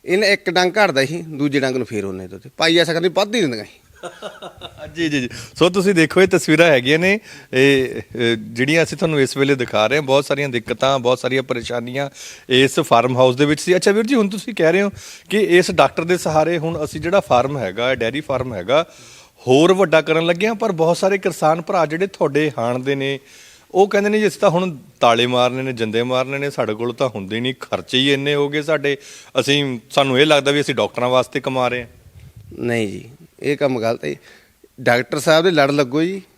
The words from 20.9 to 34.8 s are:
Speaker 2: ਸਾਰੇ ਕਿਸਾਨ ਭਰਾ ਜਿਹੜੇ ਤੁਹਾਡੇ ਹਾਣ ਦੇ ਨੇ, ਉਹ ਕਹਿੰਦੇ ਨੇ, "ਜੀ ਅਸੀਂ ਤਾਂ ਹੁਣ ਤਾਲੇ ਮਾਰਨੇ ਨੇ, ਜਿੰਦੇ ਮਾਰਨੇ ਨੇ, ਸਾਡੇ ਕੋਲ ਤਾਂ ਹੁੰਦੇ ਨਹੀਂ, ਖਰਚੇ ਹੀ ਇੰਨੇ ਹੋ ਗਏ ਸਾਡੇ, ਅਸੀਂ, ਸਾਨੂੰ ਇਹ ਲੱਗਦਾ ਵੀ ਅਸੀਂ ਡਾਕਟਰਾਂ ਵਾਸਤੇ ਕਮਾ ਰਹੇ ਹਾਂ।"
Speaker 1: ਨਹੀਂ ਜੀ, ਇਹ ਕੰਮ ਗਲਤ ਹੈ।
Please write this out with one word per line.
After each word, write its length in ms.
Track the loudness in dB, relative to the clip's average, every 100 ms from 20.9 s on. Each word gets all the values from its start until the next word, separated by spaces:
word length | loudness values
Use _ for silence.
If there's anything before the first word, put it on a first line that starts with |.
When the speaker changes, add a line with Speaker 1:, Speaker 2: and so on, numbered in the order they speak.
| 2
Speaker 2:
ਸਾਰੇ 200 | 0 0
ਕਿਸਾਨ 440 | -2 0 0 0
ਭਰਾ 240 | -2 -2 0
ਜਿਹੜੇ 220 | -2 -4
ਤੁਹਾਡੇ 440 | -2 0 0 -2 -2
ਹਾਣ 220 | -4 -2
ਦੇ 160 | -4 -4
ਨੇ, 240 | -4 -6 _ -20 -20 -20 _
ਉਹ 160 | 2 2
ਕਹਿੰਦੇ 220 | 2 0
ਨੇ, 100 | 0
"ਜੀ 80 | 0
ਅਸੀਂ 120 | 2
ਤਾਂ 100 | 0
ਹੁਣ 280 | 2 -2 -6 -18 _
ਤਾਲੇ 260 | 2 4 2
ਮਾਰਨੇ 360 | 2 0 0
ਨੇ, 120 | -6
ਜਿੰਦੇ 300 | -4 -2 -2
ਮਾਰਨੇ 340 | 0 -2 -2 -6
ਨੇ, 120 | -6
ਸਾਡੇ 240 | -4 -4
ਕੋਲ 200 | -4 -6
ਤਾਂ 160 | -2 -4
ਹੁੰਦੇ 300 | -4 -6 -4
ਨਹੀਂ, 140 | -4 -8
ਖਰਚੇ 380 | -8 -8 -2 0
ਹੀ 160 | 2
ਇੰਨੇ 220 | 0 0 -2
ਹੋ 140 | -2
ਗਏ 120 | -2
ਸਾਡੇ, 360 | -2 -2 -2 -4 -8 -20 -6 -4
ਅਸੀਂ, 400 | 0 0 0 -6 -4
ਸਾਨੂੰ 300 | 0 2 4
ਇਹ 60 | 4
ਲੱਗਦਾ 260 | 4 2
ਵੀ 100 | 0
ਅਸੀਂ 140 | -2 -2
ਡਾਕਟਰਾਂ 340 | -2 -2 2
ਵਾਸਤੇ 300 | 2 0 -4
ਕਮਾ 280 | -4 -2 -2
ਰਹੇ 140 | -4
ਹਾਂ।" 60 | -10 -18 -20 -20 -20 -20 -20 -8
Speaker 1:
ਨਹੀਂ 280 | -4 -2 -4
ਜੀ, 220 | -8 -16 -20 -20 _
ਇਹ 180 | -6 -2
ਕੰਮ 220 | -2 -2
ਗਲਤ 260 | -2 -4 -6
ਹੈ। 100 | -10 -14 -20 _ _ _ -6